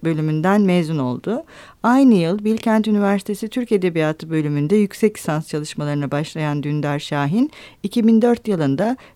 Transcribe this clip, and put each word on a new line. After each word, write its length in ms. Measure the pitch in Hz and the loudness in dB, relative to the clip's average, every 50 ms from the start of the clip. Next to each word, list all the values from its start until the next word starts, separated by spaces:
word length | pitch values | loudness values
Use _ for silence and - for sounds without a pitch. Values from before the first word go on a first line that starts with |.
| - | -2
bölümünden 560 | 160 160 156 156 156 156 156 156 190 202 214 202 | -2 -2 0 0 -2 0 0 0 2 2 2 4
mezun 360 | 185 180 180 165 151 165 147 | 4 2 2 0 0 -2 -2
oldu. 440 | 131 123 123 - - 180 220 294 330 - - - - - - _ - | -2 -2 -4 -6 -6 -6 -6 -6 -8 -12 -18 -20 -20 -20 -12 _ 0
Aynı 320 | 226 247 269 277 254 220 | 2 4 6 6 6 6
yıl 300 | 180 165 165 190 214 208 | 4 4 0 -2 -2 -2
Bilkent 440 | 214 220 226 - 226 220 220 208 220 | -2 -2 -2 0 0 0 2 2 2
Üniversitesi 600 | 214 202 202 196 202 196 - - 208 190 226 214 | 0 2 2 2 0 0 -2 -4 -8 -6 -8 -8
Türk 240 | - 254 240 - 220 | -6 -6 -2 0 0
Edebiyatı 580 | 196 180 180 165 160 156 156 156 - 165 160 | 0 0 0 0 0 0 0 -2 -4 -6 -4
bölümünde 460 | 160 156 147 147 147 147 147 151 202 | -2 -2 -2 0 0 -2 0 2 2
yüksek 420 | 214 208 196 - - 226 208 214 - | 2 2 0 0 0 -2 -2 -2 -2
lisans 300 | - - 151 156 156 - | -6 -4 -4 -4 -4 -6
çalışmalarına 600 | - 151 151 - - - 147 147 147 147 143 127 | -6 -6 -6 -8 -8 -6 -4 -4 -2 -2 -2 -2
başlayan 520 | 147 143 156 - - 160 156 151 147 147 139 | -2 -4 -4 -4 -6 -4 -4 -2 -2 -2 -2
Dündar 360 | 147 147 151 147 147 143 147 | -2 -2 -2 -2 -2 -4 -4
Şahin, 520 | - - 156 143 143 143 180 226 269 311 - - - - - _ - | -4 -4 -4 -2 -2 0 0 0 0 -2 -4 -8 -20 -20 -12 _ -8
iki 240 | 202 - 240 214 | -4 -2 2 4
bin 160 | 226 226 220 233 | 4 6 6 6
dört 260 | 240 233 233 - 220 | 4 2 0 0 -2
yılında 480 | 196 165 151 135 135 143 196 226 262 - - - _ | -2 0 0 0 0 0 0 -2 -2 -4 -8 -14 _